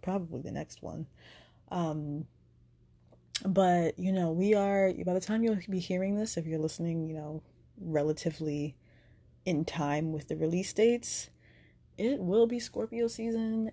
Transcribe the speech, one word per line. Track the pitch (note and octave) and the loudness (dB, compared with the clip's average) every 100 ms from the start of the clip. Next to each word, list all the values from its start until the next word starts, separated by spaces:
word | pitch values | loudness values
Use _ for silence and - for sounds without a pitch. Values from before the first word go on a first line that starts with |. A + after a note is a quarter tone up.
probably | - G3 E3+ E3 | -4 -4 -4 -8
the | - | -6
next | C#3 D#3 - | -8 -8 -10
one. | - E3 D#3+ - - - - _ - | -10 -8 -10 -12 -20 -20 -20 _ -8
Um, | F3+ E3 D3+ D3+ D3 - _ _ _ - _ _ _ _ - _ - | -4 -2 -4 -4 -6 -8 _ _ _ -20 _ _ _ _ -20 _ -4
but, | G3+ F#3 F#3 F3 E3 - | 2 4 6 6 4 0
you | F3+ | 0
know, | F#3+ E3+ | 2 2
we | E3 G3 | 2 4
are, | G#3 G3 G3 F#3+ - | 4 4 4 2 2
by | F3+ | 0
the | F#3 | -2
time | F#3 A3 | 0 0
you'll | A3+ G#3 F#3+ | 2 0 -2
be | F#3 | -4
hearing | F3+ F3+ F#3+ G#3 | -2 -2 0 -2
this, | A3 - | -2 -4
if | D#3+ | -4
you're | D#3+ | -2
listening, | D#3 - E3+ E3 D#3+ | -2 -2 -2 -2 -4
you | |
know, | D#3 D3+ D#3 - - - - | -6 -8 -10 -12 -20 -20 -12
relatively | F3 D3+ D3+ D3+ E3+ D#3 D#3 D3 D3 - _ - - - - _ | -2 0 2 0 -2 -2 -4 -2 -4 -8 _ -20 -20 -20 -20 _
in | - D#3 | -2 0
time | E3 - C#3+ D3 D#3+ | 0 -2 0 0 -2
with | D#3 - | -4 -6
the | D#3 | -2
release | D#3+ E3+ F#3+ | 0 0 -2
dates, | - A3+ A#3+ - - - _ _ - - _ _ - | 4 4 4 0 -6 -6 _ _ -20 -20 _ _ -4
it | A3 C#4+ | -2 0
will | F3+ G#3 A#3 | 2 4 4
be | A#3+ | 2
Scorpio | A3+ - A3 A#3 A#3 | -6 -6 -4 0 -2
season, | A3+ A3+ A3+ A3 A3+ A3 | -2 -4 -2 0 -2 -2